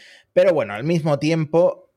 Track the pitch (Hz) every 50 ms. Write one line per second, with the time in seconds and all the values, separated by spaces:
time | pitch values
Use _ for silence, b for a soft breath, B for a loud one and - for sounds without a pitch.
0 | B B B B B B - 180 180 196 175 143 117 101 101 107 127 156 175 170
1 | 147 165 147 135 151 151 165 165 156 147 160 165 175 180 - - - _ _